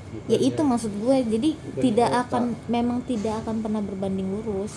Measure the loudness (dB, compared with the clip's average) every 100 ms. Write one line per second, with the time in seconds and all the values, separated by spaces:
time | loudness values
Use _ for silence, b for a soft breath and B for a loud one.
0 | -12 -8 0 2 2 2 0 0 -2 -2
1 | 2 2 2 0 0 -2 -6 -2 2 6
2 | 6 6 0 0 0 -2 -2 0 2 0
3 | -2 -2 -2 -2 -2 -2 -2 -2 -2 -4
4 | -2 -2 -2 -4 -4 -4 -4